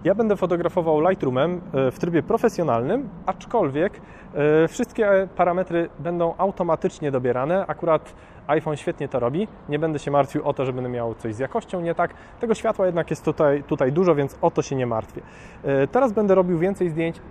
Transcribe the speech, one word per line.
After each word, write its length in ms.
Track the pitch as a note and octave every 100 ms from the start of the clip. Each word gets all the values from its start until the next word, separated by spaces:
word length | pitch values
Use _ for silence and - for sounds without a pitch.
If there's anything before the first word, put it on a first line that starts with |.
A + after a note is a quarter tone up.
Ja 120 | E3 G3
będę 200 | A3+ F#3+
fotografował 640 | F#3 F3 E3+ F#3 E3 D3+ E3
Lightroomem, 520 | F#3+ C#3+ B2+ D#3 F3+ -
e, 180 | C3+ C3
w 80 | -
trybie 240 | F3 E3
profesjonalnym, 880 | - A3 A#3 - D#3+ A#2 B2+ A#3+ C4 - -
aczkolwiek, 760 | F3+ - A#3+ D#3+ C3+ F#3+ - - - - - D3 D#3
e, 40 | D#3+
wszystkie 600 | - A#3+ - G#3 G3 F#3+ -
parametry 540 | F3+ F3 F#3 E3+ E3 -
będą 340 | D3 F3 E3+ -
automatycznie 760 | G3+ - F3 D#3+ F#3 - D3+
dobierane. 540 | C3 B2 A#2+ C#3 F#3 F#3
Akurat 460 | D3 E3 D#3 - - - - -
iPhone 300 | D#3 D#3 D3
świetnie 300 | - E3 C#3
to 120 | C3
robi. 280 | A#2 D3 G#3+ - -
Nie 100 | D3
będę 200 | D#3+ D3+
się 120 | -
martwił 360 | C#3+ C#3 D3+ D3
o 60 |
to, 120 | C#3 C3
że 80 |
będę 160 | B2+ B2+
miał 260 | B2 A2+ A2
coś 200 | A#2 G#2+
z 40 |
jakością 420 | C3 D#3+ - F#3
nie 140 | E3+ E3
tak. 180 | E3+ - - -
Tego 140 | A#3+ A3
światła 300 | A3+ G#3 F#3
jednak 240 | E3+ D#3
jest 160 | D#3 -
tutaj, 380 | D3+ D3+ D3
tutaj 280 | C#3+ D3 C3
dużo, 240 | D3 F#3 D3
więc 220 | C#3 -
o 100 | E3+
to 100 | -
się 140 | - C3+
nie 120 | B2
martwię. 340 | A2+ - - - - - -
E, 240 | C3+ C#3 C#3
teraz 240 | B3 C4
będę 220 | G#3 G#3 F#3+
robił 220 | F3+ E3+
więcej 300 | F3+ G3+ F3+
zdjęć 300 | D#3 E3 E3 -